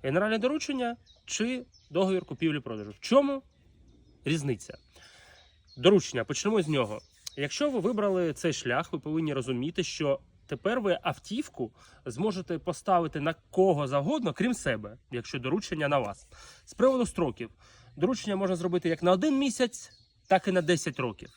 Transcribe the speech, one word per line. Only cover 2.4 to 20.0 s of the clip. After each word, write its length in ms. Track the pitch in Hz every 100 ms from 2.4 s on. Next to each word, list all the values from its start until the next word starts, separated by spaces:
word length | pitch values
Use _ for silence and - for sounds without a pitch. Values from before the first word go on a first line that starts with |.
| 165 147 123 110 104
В 100 | 101
чому 420 | - 262 277 277 - _ _ _ - - - _
різниця? 540 | - 160 139 113 - - _ - - - - - _ _ _ -
Доручення, 480 | 143 196 - 120
почнемо 380 | - 139 208 220
з 60 | 156
нього. 300 | 147 110 104 - _ - -
Якщо 340 | 143 - 294
ви 100 | 254
вибрали 520 | 190 220 202 185 170
цей 200 | 143 170
шлях, 400 | - 123 123 170
ви 60 | -
повинні 360 | 151 156 160
розуміти, 480 | 135 127 123 139 180
що 380 | 175 - 147 135 - _ -
тепер 340 | 143 196 247
ви 180 | 202 170
автівку 680 | 170 147 - 220 - - 117 _ - -
зможете 540 | - 117 214 190 - 165
поставити 600 | - 170 - 180 160 156
на 140 | 156 160 _
кого 360 | - 190 147 139
завгодно, 460 | 143 147 302 214
крім 220 | 131 226
себе, 440 | 240 147 110 104 113 _
якщо 280 | 123 - 143
доручення 500 | 123 175 - 160 147
на 100 | 143
вас. 300 | 104 98 - - - -
З 100 | -
приводу 320 | - 254 262 226
строків. 440 | - 156 107 117 - - - - -
Доручення 400 | 180 262 208 190
можна 200 | 196 180
зробити 320 | 175 175 170
як 140 | 160
на 100 | 175
один 260 | 185 311 269
місяць, 520 | 277 - 247 - - -